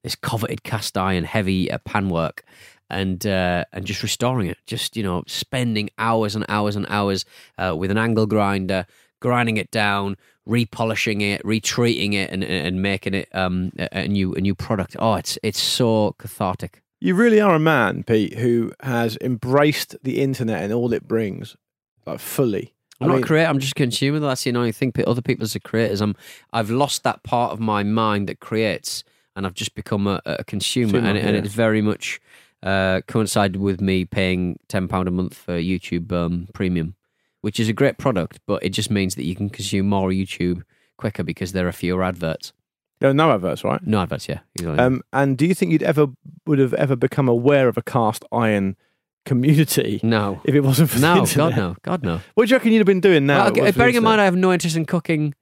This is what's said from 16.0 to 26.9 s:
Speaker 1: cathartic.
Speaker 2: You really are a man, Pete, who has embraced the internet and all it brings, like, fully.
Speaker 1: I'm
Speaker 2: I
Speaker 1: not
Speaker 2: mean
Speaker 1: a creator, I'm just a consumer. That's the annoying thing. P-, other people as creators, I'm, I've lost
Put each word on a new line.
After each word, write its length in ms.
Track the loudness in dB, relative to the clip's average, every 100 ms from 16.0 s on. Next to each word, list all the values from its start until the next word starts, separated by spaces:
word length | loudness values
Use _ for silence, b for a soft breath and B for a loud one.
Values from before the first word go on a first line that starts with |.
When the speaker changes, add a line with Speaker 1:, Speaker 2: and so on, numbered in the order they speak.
| 0 -2
Speaker 1:
cathartic. 640 | -16 -6 -4 -4 -10 _ _ _
Speaker 2:
You 140 | 0 4
really 260 | 4 6
are 140 | 4 4
a 40 |
man, 440 | 4 4 2 0
Pete, 320 | 0 0 0 -2
who 360 | 0 0 -2 -6
has 360 | -4 -2 -2 -4
embraced 760 | -4 -4 2 4 4 0 -8 -8
the 180 | -6 -2
internet 420 | -2 -2 -2 -2
and 80 | -2
all 220 | -2 -2
it 140 | -4 -2
brings, 480 | -2 -2 -6 -12 -18 _ _ _ _ -12
like, 140 | -12
fully. 540 | -6 0 0 0 -6 _ _ _
Speaker 1:
I'm 40 | 2
Speaker 2:
I 20 |
Speaker 1:
not 60 | 2
Speaker 2:
mean 80 |
Speaker 1:
a 40 | 2
creator, 220 | 2 2
I'm 100 | 0
just 120 | -2
a 20 | -2
consumer. 440 | -2 0 -2 0
That's 240 | -2 -2
the 80 | -2
annoying 200 | 0 -2
thing. 200 | 0 -2
P-, 120 | 0
other 180 | 0 0
people 220 | -2 -2
as 140 | -4 -6
creators, 360 | -4 -2 0 0
I'm, 140 | -2 -2 B B B
I've 160 | -4 0
lost 340 | 0 0